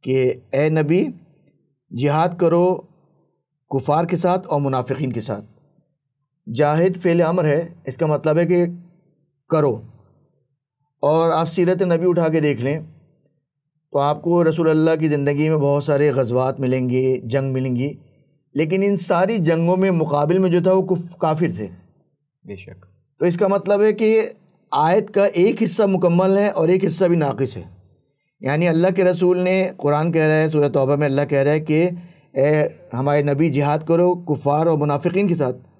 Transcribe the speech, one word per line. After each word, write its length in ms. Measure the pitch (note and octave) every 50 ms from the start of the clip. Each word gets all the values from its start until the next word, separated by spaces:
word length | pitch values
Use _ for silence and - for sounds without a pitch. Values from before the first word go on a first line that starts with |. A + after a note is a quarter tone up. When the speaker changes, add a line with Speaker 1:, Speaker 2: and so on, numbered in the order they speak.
| _
Speaker 1:
कि 100 | B2 C3 C3 B2+ B2+ A#2 - - _ -
ए 140 | C3+ D3 D#3
नबी, 320 | D#3 D#3 D#3 C#3+ E3 F#3 - D4 - - - _ _ _ _ _ _ _ _ _ _ _ _ _ -
जिहाद 420 | A2+ C3+ D3 C#3+ D#3 E3 F3+ F3
करो 540 | F3 F3+ E3 E3 E3+ F3 F3+ F3+ - - _ _ _ _ _ _ _ _ _ _ _ _ _ _ _ _ _
कुफ़ार 360 | - C#3 - - D3 D#3 F3
के 100 | E3+ F3+
साथ 300 | E3+ F3 F3+ F3+ F3+ F3+
और 140 | - - D3
मुनाफिकीन 520 | C#3+ C#3 C3 B2+ B2 B2+ C3 G#2+ C3 C3 B2
के 80 | A#2
साथ। 220 | G#2 - G#2+ G2+ G#2+ - _ _ _ _ _ _ _ _ _ _ _ _ _ _ _ _ _ _ _ -
जाहिद 480 | A2 A#2 D3 D3 D3+ D#3+ E3+ F#3+ F3
फ़ेल 240 | F3+ - F3+ E3+ E3+
अमर 260 | F3 D#3+ E3+ F3+ E3
है, 280 | D3+ C#3+ D#3 E3+ E3+ - - _ -
इसका 180 | B2+ - E3
मतलब 320 | D#3 D3+ D3 - D#3 D3+ D#3+
है 80 | F3
कि 200 | E3 F3+ F3 F3 F3 F3 - - - _ _ _ _ _ _ _ _ _ _ _ _
करो। 320 | - D#3 D3 C#3 A2+ - - - - - _ _ _ _ _ _ _ _ _ _ _ _ _ _ _ _ _ _ _ _ -
और 280 | C#3+ D#3 E3 E3 E3
आप 160 | E3 D#3+ E3+
सीरत 360 | E3 E3+ G3 F3 E3+ F#3 F3+ F#3+
नबी 240 | F3+ E3+ E3 E3+
उठा 220 | F3+ F3 E3+ E3 D#3+
के 120 | D#3 E3
देख 200 | D3+ D3+ C#3 A2
लें 240 | A#2+ C3+ D3 D#3+ D#3 - - - _ _ _ _ _ _ _ _ _ _ _ _ _ _ _ _ _ _ -
तो 60 | C#3+
आपको 440 | C#3 C#3+ D3+ D3 - E3+ E3+ F3 E3+
रसूल 280 | D#3+ D#3 D#3+ E3 D#3+
अल्लाह 260 | D#3 D#3 D#3 D#3+ E3
की 120 | D#3+ D#3 D#3
ज़िंदगी 400 | D3 D3 C#3 C#3+ D3 C#3+ D3+ D#3
में 120 | D#3+ D#3
बहुत 240 | C#3+ C#3+ C#3+ D3 C#3
सारे 260 | D3+ D3 C#3 D3 D3+ B2+
गज़वात 480 | C3+ C3 A2 A#2+ B2+ B2+ C3 C3 -
मिलेंगे, 600 | C3+ B2+ B2+ C3 B2+ B2 B2 B2+ C3 C3 C3 B2 -
जंग 280 | A#2 A#2 C#3 C3+ C3+ C3
मिलेंगी, 460 | C3 C3 C3+ B2+ A#2+ C3 C#3+ - - - _ _ _ _ _ _ _ _ _ _
लेकिन 280 | C3+ D#3+ D#3 F#3 F#3+ G3
इन 140 | G3+ G3+
सारी 420 | F#3 F3 - F#3+ E3+ F#3 F#3+ A#3 A3
जंगों 380 | E3 D#3 E3 D#3+ E3 E3+ F3+
में 140 | F#3 F#3+ F#3+
मुकाबिल 480 | F#3 E3+ D#3+ D#3+ D3 D3 D3 D3+ F3 F#3+
में 120 | F#3 F#3
जो 120 | E3+ F3+ F3
था 100 | F#3 F#3
वो 100 | F#3+ F#3+
कुफ-, 320 | F#3+ F#3+ - - - - -
काफिर 320 | - D#3+ D#3 D#3 F3 D3 - G2
थे। 80 | G#2+ F#2 F2 - _ _ _ _ _ _ _ _ _ _ _ _ _
Speaker 2:
बेशक। 440 | - G2+ F#2 - - F#2+ - _ _ _ _ _ _ _ _
Speaker 1:
तो 60 | -
इसका 220 | F3+ E3+ F3 G#3 F#3+
मतलब 340 | G3 G3 - F#3+ G3+ G3+ G#3
है 100 | G#3+ G#3+
कि 420 | G#3 A3 G#3+ A3 A3 A3 - - _ _ _ _ _ _ _ -
आयत 380 | C#3 D3+ D#3+ F3+ G#3+ G#3+ G#3+
का 160 | - G3+ G3
एक 340 | G3+ G3+ F3 F3 F#3+ - -
हिस्सा 260 | A3+ F3+ D#3 - G#3+
मुकम्मल 520 | G3+ F#3+ F3+ - F3 E3+ F3 F#3+ F#3+ G3 G3
है 120 | G3+ G#3
और 200 | G3+ - D#3+ D#3+
एक 140 | F#3 F#3 F#3+
हिस्सा 240 | F#3 F3 - G3 F3
भी 80 | F3
नाकिस 400 | E3+ D3+ C#3 C3 G#2+ C3+ B2 -
है। 80 | - E2+ F2+ - - _ _ _ _ _ _ _ _ _ _ _ _ -
यानी 240 | C3 C#3+ D#3 F3
अल्लाह 240 | F3 D#3+ E3 E3+ F#3
के 120 | F#3 F#3+ F#3+
रसूल 360 | F3+ F3+ F3+ F3+ F3+ F3+ F3+
ने, 340 | F3+ F3+ F#3+ F#3+ F#3 - - -
कुरान 340 | - C#3+ D3 D3 D#3 E3+ D#3+
कह 140 | D#3+ D#3
रहा 100 | D#3 D#3
है, 140 | D#3 D#3 D#3
सूरह 180 | D#3 D3+ D3 C#3+
तौबा 280 | A2+ C#3 C3+ C3 C#3+
में 100 | C#3+ D3
अल्लाह 180 | C#3+ C3+ C#3 C#3+
कह 180 | C#3+ D3 C#3 C3+
रहा 100 | C#3+ D3+
है 80 | D#3
कि 200 | D#3 D3+ D3+ D#3 E3+ F3+ F3 F3 - - - _ _ _ _
ए 520 | C3+ C3+ D3 D3+ D3+ D3 C3 - - - - -
हमारे 300 | A#2+ C3+ C#3+ C#3+ D3+ C#3+
नबी, 280 | C#3+ C#3+ C#3 D#3+ E3+
जिहाद 320 | C3 C#3 D3 C#3+ D3 D#3 D#3
करो 320 | - E3 E3 F3 F3+ F3+
कुफ़ार 540 | F3+ F3 E3 D3+ C3 - C#3 C#3+ D3+ D#3+ E3+
और 100 | E3 D3+
मुनाफिकीन 500 | D3 D3 C#3+ C#3+ C#3+ F3 F3 F#3+ G3+ G3
के 60 | F3
साथ। 180 | E3+ C#3+ B2+ B2+ B2+ - - _